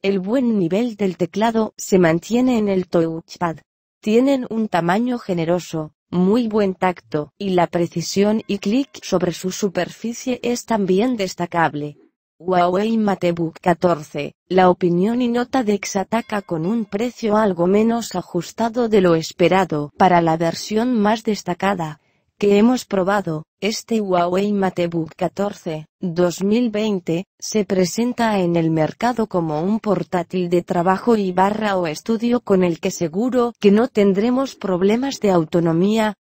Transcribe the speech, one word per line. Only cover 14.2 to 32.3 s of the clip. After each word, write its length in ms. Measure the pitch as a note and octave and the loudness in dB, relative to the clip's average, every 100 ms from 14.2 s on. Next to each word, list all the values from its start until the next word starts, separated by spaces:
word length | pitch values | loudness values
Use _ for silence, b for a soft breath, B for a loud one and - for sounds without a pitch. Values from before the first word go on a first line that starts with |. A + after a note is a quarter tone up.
| C#3+ _ _ | -10 _ _
la 220 | F#3 F#3 | 4 4
opinión 540 | F3+ F3+ F3 G3 A#3+ | 4 2 2 0 0
y 60 | B3 | 0
nota 360 | A#3+ B3+ C4+ | -2 -2 -2
de 80 | G#3 | 0
X 240 | G3+ - - | -2 -2 -6
ataca 460 | F#3+ A3+ - G#3 | -4 -4 -4 -8
con 240 | - E3+ E3 | -4 -4 -2
un 180 | A#3 | -2
precio 540 | G3+ G3+ B3 - A3+ G#3 | -4 -4 -6 -4 0 2
algo 280 | A3 F3 F3 | 2 2 2
menos 480 | G3+ A3+ A#3 A3 | 4 2 0 -4
ajustado 760 | F#3 - F3+ - - A3+ A3 A#3 | -8 -6 -6 -6 -4 -4 -2 2
de 100 | G#3 | 4
lo 140 | F#3 | 4
esperado 760 | E3 D#3+ - F3 F#3 F3+ D#3 D3 _ | 2 0 0 2 4 2 -2 -6 _
para 240 | F#3+ F3 | 4 6
la 160 | E3 D#3+ | 4 0
versión 640 | E3 E3 - G#3+ A#3+ A#3+ | -2 -4 -4 -2 0 0
más 240 | G#3 A3 | 0 0
destacada 760 | - G3+ - E3+ F#3+ G3 D#3 D3+ _ _ _ _ | -2 -4 -4 -4 -2 -2 -6 -10 _ _ _ _
que 220 | G3+ G3+ | 2 6
hemos 260 | A3+ B3+ | 4 2
probado. 640 | - G3 F3+ G3+ F#3 D#3 D#3+ _ | -2 -2 0 0 -2 -6 -8 _
Este 440 | G3 A3 - A3+ | -6 -6 -4 -4
Huawei 500 | G3+ F3+ F3 F#3 G#3 | 0 0 2 0 0
MateBook 640 | G3+ F#3+ F3+ E3+ E3+ D#3+ - | 0 0 -2 -2 -2 -6 -4
catorce, 680 | E3+ - G3+ G3+ - D#3 D#3 _ | -6 -4 -6 -6 -10 -10 -12 _
dos 460 | F#3 E3 F3+ E3+ | -6 0 0 0
mil 240 | F#3+ A3 B3 | 0 0 0
veinte, 560 | G#3 A3 G3 F3 E3+ G3 _ | -2 -2 -4 -2 -4 -4 _
se 260 | - G#3+ | -6 -4
presenta 720 | G3 F#3+ F3+ - A#3+ A#3+ A3+ G#3 | 0 0 0 0 -4 -2 -2 0
en 180 | F3 E3+ | 0 0
el 140 | D#3+ | 0
mercado 580 | D#3+ D3+ - A#3 A#3 A3 | 0 0 -2 -4 -2 -2
como 340 | F#3 E3 D3+ | -2 -2 -2
un 180 | F3+ G#3+ | -2 -2
portátil 680 | G#3+ F3 D#3+ F3+ E3+ F#3 F3 | 0 -2 -2 -6 -4 -4 0
de 100 | F3 | 0
trabajo 540 | - F3+ E3+ F3+ - A3 | 0 0 0 0 2 2
y 160 | G3 | 2
barra 460 | F3+ F#3+ G#3+ G#3+ F#3+ | 2 2 2 -2 -2
o 80 | E3+ | -2
estudio 560 | D3+ - A3+ A#3+ | -6 -4 -2 0